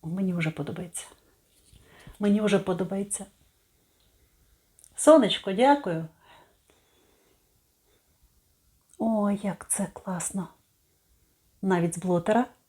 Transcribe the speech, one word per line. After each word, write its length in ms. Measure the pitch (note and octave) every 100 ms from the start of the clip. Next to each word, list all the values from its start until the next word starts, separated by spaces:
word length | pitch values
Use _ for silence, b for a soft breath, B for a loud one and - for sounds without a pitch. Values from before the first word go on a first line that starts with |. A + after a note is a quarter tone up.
О, 60 | E3
мені 260 | F3+ F#3+
вже 180 | F3 D#3+
подобається. 540 | D#3+ D3 D#3 F3 - - - _ _ _ _ _ - B B B B
Мені 220 | G#3 G#3
вже 180 | G#3+ G3+
подобається. 640 | G3 F3 F#3 G3 G3 - G3 _ _ _ _ _ _ _ _ _ _ _ _ _ _ _ - -
Сонечко, 560 | - D#4 A3 - -
дякую. 560 | F#3+ C4 C#4+ C#4+ E3 D#3+ b b b b b _ _ _ _ _ _ _ _ _ _ _ _ _ _ _ _ _ _ _ _ _ _ _ _
О, 340 | A3+ A3 G3+
як 380 | G3+ G3+ E3+ -
це 180 | - F#3+
класно. 540 | - - F3+ - F#3+ E3+ _ _ _ _ _ _ _ _ _ _ _
Навіть 340 | F#3+ F3+ E3+ E3+
з 20 |
блотера. 480 | F#3 F3 E3+ - B3+ -